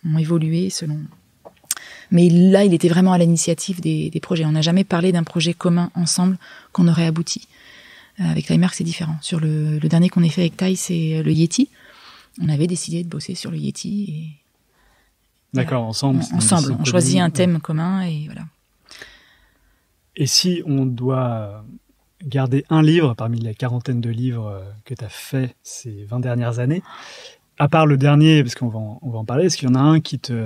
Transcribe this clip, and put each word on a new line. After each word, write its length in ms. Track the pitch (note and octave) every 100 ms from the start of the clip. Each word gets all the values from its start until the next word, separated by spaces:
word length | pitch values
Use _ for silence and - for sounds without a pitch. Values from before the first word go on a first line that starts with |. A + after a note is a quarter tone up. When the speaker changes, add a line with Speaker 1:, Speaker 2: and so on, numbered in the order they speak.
| E3
Speaker 1:
ont 100 | D#3
évolué 520 | D#3 E3+ D#3+ E3 F#3+
selon. 300 | - D#3+ D3+ D3+ _ _ _ - _ _ - - - -
Mais 200 | E3+ F3
là, 340 | E3+ F#3 G3
il 80 | G3+
était 160 | E3 F3
vraiment 240 | E3+ F#3
à 60 | F3+
l'initiative 640 | E3+ E3 - E3 - F3+
des, 260 | D#3+ D#3 D#3
des 120 | D#3
projets. 260 | - D#3+ D#3
On 60 |
n'a 100 | D#3
jamais 220 | D#3 F3
parlé 280 | F#3+ F3 F#3
d'un 120 | F3
projet 280 | E3 F3 D#3+
commun 380 | E3+ F3+ F3 F3
ensemble 440 | - E3+ - F3+ F#3 - - _
qu'on 160 | - E3+
aurait 180 | E3 E3
abouti. 400 | D#3+ D#3+ - - _ - - - - _ -
Euh, 40 |
avec 220 | F3 D#3 D3
Taille 120 | E3
Marc, 160 | F3+ -
c'est 80 |
différent. 320 | E3+ E3 D#3+ D#3+
Sur 180 | - E3+
le, 400 | D#3 D3+ D3+ D3+
le 100 | D#3
dernier 200 | E3 F3+
qu'on 140 | F#3
ait 80 | E3
fait 120 | D3+
avec 140 | E3+ -
Taille, 200 | F#3+ F#3
c'est, 420 | - F3 D#3 D#3+
euh, 40 |
le 100 | D3+
Yéti. 360 | D#3 E3 - - _ - - - - _ -
On 80 | E3+
avait 200 | D3 E3+
décidé 340 | F3 - E3+
de 60 | F3
bosser 260 | D3+ -
sur 160 | F3+ -
le 60 | D#3+
Yéti. 460 | C#3+ C#3 - G3+ G3+
Et 160 | D3+ D#3+ D3 _ _ _ _ _ _ _ _ _ _ _
Speaker 2:
D'accord, 260 | C3 B2+ C3
Speaker 1:
voilà. 80 | A2+
Speaker 2:
ensemble, 320 | A2+ C#3 C3
Speaker 1:
On, 20 |
Speaker 2:
c'est 80 | -
une 60 | -
Speaker 1:
ensemble, 240 | A2 F#3
Speaker 2:
décision 160 | C3+ B2
Speaker 1:
on 40 |
choisit 280 | C#3+ F3+ E3
Speaker 2:
commune. 100 | F#3
Speaker 1:
un 60 | F3
thème 240 | - F3+
Speaker 2:
Ouais. 60 | E3
Speaker 1:
commun 420 | - D#3 E3+ F#3+
et 200 | F3+ D3+ D3+
voilà. 160 | - E3 _ _ _ _ - - - _ _ _ _ _ _ _ _ _ -
Speaker 2:
Et 100 | C#3
si 360 | - F3+ F3 D#3+
on 200 | C3+ C3
doit 800 | A#2+ B2+ C3 B2+ A2+ G#2 G#2 G#2+ - _ _ _ _
garder 400 | D3+ B2+ C3 C#3 -
un 120 | D#3+
livre 320 | D#3 E3+ D3+
parmi 260 | A#2 A2+ A#2
la 140 | A2+
quarantaine 460 | G#2+ B2+ B2 A#2+ A#2+
de 100 | A#2
livres, 360 | A2+ B2+ A#2+ G#2+
euh, 140 | G2 F#2+ G#2+
que 100 | -
t'as 140 | A#2+ G#2
fait 460 | - - C3+ B2+ -
ces 420 | - - A#2+ G2+
vingt 160 | G#2 B2
dernières 380 | B2 A#2+ A#2+ A#2
années, 240 | B2 E3 - - - - - _ _ _
à 100 | D3
part 180 | D#3+ D#3
le 100 | C#3
dernier, 460 | C#3 D3 D#3 D#3
parce 120 | B2
qu'on 140 | - B2
va 100 | A2
en, 200 | A2 A#2
on 80 | C3
va 80 | A2+
en 60 |
parler, 220 | A2 A#2+ -
est-ce 100 | -
qu'il 120 | C3
y 40 |
en 40 | C3
a 40 |
un 200 | C#3+ D#3+
qui 180 | D#3 C#3
te 140 | - A#2